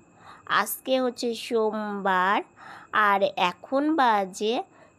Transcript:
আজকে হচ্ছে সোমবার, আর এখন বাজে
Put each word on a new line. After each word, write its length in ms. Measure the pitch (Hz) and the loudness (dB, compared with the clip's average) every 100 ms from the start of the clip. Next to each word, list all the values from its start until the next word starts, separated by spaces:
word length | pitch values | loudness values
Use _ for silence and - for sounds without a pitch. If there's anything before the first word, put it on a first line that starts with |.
| _ _ - - - | _ _ -20 -20 -2
আজকে 540 | 180 202 - - 262 | -2 0 -6 -2 0
হচ্ছে 340 | 254 240 247 | 0 -4 -6
সোমবার, 1080 | 226 - 233 220 214 214 202 196 185 185 220 359 - - - - | -6 -2 0 0 -2 -6 -4 0 2 2 0 -2 -16 -20 -20 -4
আর 280 | - 208 196 196 - | 2 4 4 2 0
এখন 600 | 180 - - 269 302 320 | -2 -2 -4 -2 0 2
বাজে 680 | 247 214 190 190 214 254 - - - | 4 2 0 -4 -2 -2 -6 -16 -20